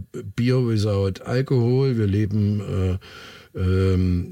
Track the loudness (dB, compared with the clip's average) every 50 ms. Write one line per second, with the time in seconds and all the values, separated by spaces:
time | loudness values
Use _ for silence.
0 | -4 -8 -12 -12 -12 -10 -4 -2 0 2 2 2 2 2 0 0 0 0 0 0
1 | 0 0 -2 -4 -6 -4 -2 -2 0 2 2 2 2 2 2 2 2 2 2 2
2 | 2 2 2 2 0 0 0 0 2 2 0 -2 -2 -4 -2 0 0 0 -2 -2
3 | -6 -12 -20 -20 -20 -20 -20 -20 -20 -16 -6 -2 0 0 2 2 2 2 2 2
4 | 2 2 0 0 -2 -4